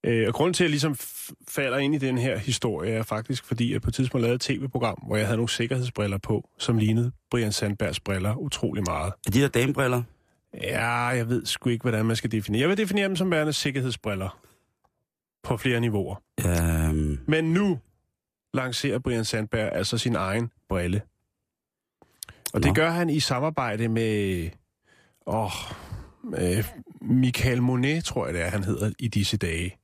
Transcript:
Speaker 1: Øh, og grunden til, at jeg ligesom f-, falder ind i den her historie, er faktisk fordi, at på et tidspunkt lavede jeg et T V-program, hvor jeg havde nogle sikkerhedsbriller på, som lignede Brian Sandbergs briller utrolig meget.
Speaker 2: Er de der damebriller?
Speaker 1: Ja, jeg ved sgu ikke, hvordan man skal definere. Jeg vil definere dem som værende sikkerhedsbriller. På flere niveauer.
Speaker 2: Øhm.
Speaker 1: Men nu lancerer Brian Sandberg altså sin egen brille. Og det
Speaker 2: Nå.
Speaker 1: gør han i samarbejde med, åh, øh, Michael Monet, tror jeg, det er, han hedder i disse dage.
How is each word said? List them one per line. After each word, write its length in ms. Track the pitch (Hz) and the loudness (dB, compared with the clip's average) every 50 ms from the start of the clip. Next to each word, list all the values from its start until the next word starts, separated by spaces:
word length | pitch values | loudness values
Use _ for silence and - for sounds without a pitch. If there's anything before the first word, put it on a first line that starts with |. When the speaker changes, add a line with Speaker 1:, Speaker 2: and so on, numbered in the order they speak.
| - | 0
Speaker 1:
Øh, 220 | - 117 113 110 104 | 2 2 2 2 0
og 60 | 113 | 2
grunden 200 | - 143 180 175 | 2 2 2 4
til, 100 | - 180 | 2 2
at 20 | |
jeg 40 | 165 | 2
ligesom 220 | 147 143 135 156 | 2 2 0 0
f-, 400 | 143 - - - - - - - - _ - - | -2 -2 -6 -12 -12 -14 -14 -14 -16 _ -18 -10
falder 300 | - - 139 131 120 139 | -6 -4 -2 0 0 0
ind 180 | 139 139 151 | 2 2 0
i 20 | 151 | 0
den 200 | 131 131 127 127 | 0 0 0 0
her 200 | 117 131 120 - | 0 0 -2 -2
historie, 540 | 98 - 123 - - 120 104 76 80 104 | -2 -2 -4 -2 0 -2 -2 -2 -2 -2
er 120 | 113 110 110 | -2 -2 -2
faktisk 420 | - 107 107 110 - 135 123 - | -2 -4 -6 -4 -4 -6 -6 -4
fordi, 280 | - 131 117 120 120 - | -6 -2 -2 0 0 0
at 80 | 120 | -2
på 80 | 117 - | -2 -2
et 40 | 120 | 0
tidspunkt 280 | - 131 127 - 135 | 0 -2 0 2 0
lavede 180 | 117 117 120 123 - - | 2 2 2 0 0 -2
jeg 60 | 139 | -4
et 60 | - | -4
T 20 | 135 | -4
V-program, 340 | 135 - 127 113 113 - - - - | -6 -4 -2 -2 -2 -2 -4 -6 -2
hvor 80 | 110 | 0
jeg 100 | 110 107 | 0 2
havde 120 | 98 117 110 | 2 2 0
nogle 120 | 120 113 | 0 0
sikkerhedsbriller 680 | - - 117 117 135 131 123 123 - - 104 101 98 98 | 0 -2 -2 -2 0 -2 -2 -4 -2 -2 -2 -2 -2 -4
på, 320 | - - 113 104 - _ _ _ | -2 -2 -2 -2 -2 _ _ _
som 200 | - - 120 113 | -2 2 2 4
lignede 340 | 107 107 110 113 120 123 - - _ _ | 4 4 4 4 2 0 -2 -6 _ _
Brian 200 | - 123 117 107 | 0 0 2 2
Sandbergs 480 | 104 - - 104 101 98 110 98 - - | 0 0 -2 -2 -2 -2 -2 -4 -4 -4
briller 360 | - - 98 95 92 104 110 | -4 -2 -2 0 0 0 -2
utrolig 480 | 127 - 143 - - - - 78 98 95 87 | -2 -4 -6 -4 -2 -2 -2 -2 -2 -2 -2
meget. 260 | 87 76 78 90 95 - - - | -2 -2 -2 -4 -6 -6 -6 0
Speaker 2:
Er 40 | |
de 100 | 98 123 | 4 4
der 60 | 143 139 | 4 4
damebriller? 560 | - 120 123 143 143 135 139 127 123 123 120 - - _ _ _ _ _ _ _ - - | 4 2 2 2 2 2 2 2 2 0 -2 -4 -12 _ _ _ _ _ _ _ -14 -8
Speaker 1:
Ja, 260 | - - - - 113 117 120 120 120 | -6 -4 -2 -2 -2 0 0 0 0
jeg 240 | 120 127 123 117 113 | 0 0 0 0 0
ved 160 | 123 120 - | 0 -2 0
sgu 240 | - - - - 127 | -2 -6 -2 0 0
ikke, 120 | 120 117 - | 0 2 0
hvordan 220 | 127 113 107 110 | 0 2 2 2
man 100 | 113 113 | 2 0
skal 160 | 113 - 120 | 0 -2 0
definere. 300 | 110 110 101 - 104 113 | -2 -2 0 0 0 2
Jeg 80 | 135 170 | 2 2
vil 80 | 190 196 | 2 2
definere 300 | 220 185 190 208 196 190 | 0 0 2 0 0 0
dem 80 | 190 | 0
som 160 | 165 185 190 | 0 0 2
værende 220 | 175 156 151 156 143 | 2 2 2 2 0
sikkerhedsbriller. 840 | - - 147 131 139 127 127 117 - - 110 101 95 95 92 - - _ - _ _ _ _ _ _ _ _ _ _ _ _ _ _ _ _ _ _ - | 0 -2 -2 -2 0 -2 -2 -4 -4 -4 -4 -4 -4 -4 -6 -8 -10 _ -20 _ _ _ _ _ _ _ _ _ _ _ _ _ _ _ _ _ _ -4
På 140 | - 131 110 | -2 -2 0
flere 220 | - 131 123 120 | 2 2 2 2
niveauer. 360 | 117 117 107 101 92 87 95 - _ _ _ - - 85 | 2 2 2 0 -2 -2 -6 -10 _ _ _ -2 0 2
Speaker 2:
Øhm. 720 | 87 85 82 85 82 80 80 80 78 78 78 73 73 69 67 - | 2 4 4 2 2 2 2 2 2 2 2 0 -2 -2 0 0
Speaker 1:
Men 260 | 156 160 160 160 165 | 2 2 4 4 2
nu 260 | 180 208 202 175 123 - _ _ _ _ _ _ _ _ _ _ _ _ _ - | 4 4 2 2 0 -4 _ _ _ _ _ _ _ _ _ _ _ _ _ -4
lancerer 460 | 131 127 127 120 - - 139 101 123 | -4 -2 -2 -4 -2 -2 0 -2 0
Brian 260 | 131 131 123 113 110 | 0 0 0 0 0
Sandberg 440 | - - 110 110 110 - 113 107 101 - | 0 -2 -2 -2 -2 -2 -2 -2 0 -2
altså 240 | 85 95 - - - | -2 -2 -2 -2 0
sin 180 | - 123 117 | 0 0 0
egen 360 | 82 92 95 98 113 120 117 _ _ _ _ | 0 0 0 0 -2 -2 -4 _ _ _ _
brille. 320 | 95 92 87 87 90 104 - _ _ _ _ _ _ _ _ _ _ _ _ _ _ _ _ _ _ _ - _ _ _ - - - _ _ - - | -2 -2 0 0 0 -2 -2 _ _ _ _ _ _ _ _ _ _ _ _ _ _ _ _ _ _ _ -20 _ _ _ -16 -16 -16 _ _ -4 0
Og 100 | 117 110 | 2 4
det 60 | 139 | 4
Speaker 2:
Nå. 40 | 143 | 4
Speaker 1:
gør 160 | 156 156 165 | 4 4 4
han 200 | 165 170 175 165 | 2 2 2 2
i 100 | 147 156 | 2 2
samarbejde 680 | 139 - 139 123 139 160 156 - 131 117 104 107 117 113 | 2 0 0 0 0 -2 -2 -2 -2 -2 -2 0 0 0
med, 640 | 113 117 113 110 107 104 101 98 95 87 82 82 - - _ _ _ _ _ _ _ _ _ _ _ _ _ | 2 2 2 2 2 2 0 0 0 -2 -2 -6 -8 -12 _ _ _ _ _ _ _ _ _ _ _ _ _
åh, 260 | - 107 110 113 113 - - - - - - - - - - - - - _ - 247 - - | -4 -2 -2 -2 -2 -4 -8 -10 -12 -12 -14 -14 -14 -12 -14 -14 -16 -20 _ -12 -8 -4 -2
øh, 280 | 90 90 92 107 107 - - - - - - - | 0 0 0 0 0 -2 -6 -14 -18 -18 -18 -12
Michael 600 | - - 120 127 127 127 120 - - 131 123 123 | -2 2 4 4 4 4 2 2 2 2 2 4
Monet, 420 | 123 123 127 127 123 139 151 165 170 | 2 2 2 2 2 2 0 0 -2
tror 220 | - - - - | -2 -2 -2 -2
jeg, 80 | 67 82 | -2 -2
det 80 | 87 | -2
er, 80 | 82 87 | -2 0
han 140 | 92 104 95 | -2 -2 0
hedder 280 | 92 113 - 101 104 90 _ | 0 0 0 0 -2 -2 _
i 80 | - 117 | -4 -2
disse 300 | - 104 98 - - 104 | 0 0 0 2 0 -2
dage. 400 | - 87 80 82 87 87 - _ | -2 -2 -2 -2 -4 -6 -8 _